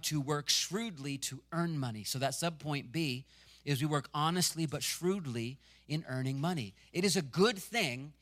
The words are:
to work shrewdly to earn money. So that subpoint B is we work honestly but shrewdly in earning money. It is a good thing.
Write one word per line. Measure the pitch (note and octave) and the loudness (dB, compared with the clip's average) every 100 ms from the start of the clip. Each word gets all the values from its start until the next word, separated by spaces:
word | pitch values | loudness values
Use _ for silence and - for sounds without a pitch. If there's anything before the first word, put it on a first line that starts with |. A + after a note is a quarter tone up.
to | - D3+ | 0 0
work | C3+ D3 - | 2 0 4
shrewdly | - - F#3+ A#3 D3+ C#3 C#3 | 2 2 -2 -2 -4 -6 -4
to | - C3 - | -4 -8 -4
earn | E3 E3+ D3+ | -2 0 0
money. | B2+ A2 | -2 -4
So | G2+ C3 | -4 -2
that | C3+ | 0
subpoint | - E3+ D#3 C#3+ C#3+ B2+ | 0 -2 -2 -2 -4 -2
B | D3+ D#3 B2 - - - - C#3+ | -2 0 -2 -6 -20 -20 -12 -2
is | C3+ | 2
we | D3+ | 2
work | D3 - | 2 0
honestly | D3 D#3+ F3+ E3 D#3 D#3+ | 2 2 4 2 2 -2
but | C#3 | -2
shrewdly | - - F3 G3+ D3 A#2 A#2 C3+ - - - | -4 -2 0 0 -2 -2 -4 -6 -16 -20 -6
in | D#3 - | -4 -2
earning | C3 C3 C3+ | -2 -2 0
money. | D#3+ E3+ G#2 - - | 0 0 -4 -10 -6
It | E3 | 0
is | G3 F3+ | 2 2
a | |
good | C#3 A#2+ G#3+ G3 | 0 4 4 4
thing. | - A#3 E3 A#2+ D3 - | -2 0 0 -2 -8 -14